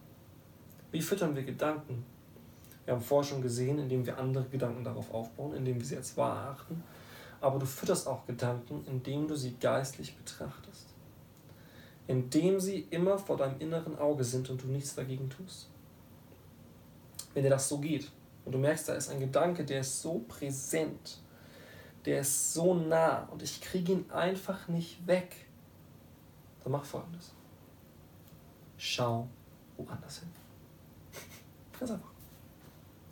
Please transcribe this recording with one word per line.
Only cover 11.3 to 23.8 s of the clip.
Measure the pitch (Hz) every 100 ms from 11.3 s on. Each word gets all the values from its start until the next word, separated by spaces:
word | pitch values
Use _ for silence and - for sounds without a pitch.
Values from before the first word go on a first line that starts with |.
| - - - - - - - -
Indem | 127 - 151 185 190
sie | 190 190 -
immer | 170 190 196
vor | - 143
deinem | 135 131
inneren | 156 165 165 151
Auge | 147 139
sind | 120 127 131
und | 127
du | 131
nichts | 139 -
dagegen | 139 131 131 131
tust. | - 185 - - - - - - - - - - - - - - - - - -
Wenn | 143
dir | 139
das | 135 -
so | 143
geht | 156 143 - - - - -
und |
du | 131
merkst, | 143 160 -
da |
ist | - -
ein | 139
Gedanke, | 131 143 175 170 139
der | 135
ist | 131 -
so | 160 196 -
präsent, | - 139 131 - 160 151 - - - - - - - - - - - 143
der | 139
ist | 139 - -
so | 160 175
nah | 175 160 160 160 117
und | - -
ich | - -
kriege | - 185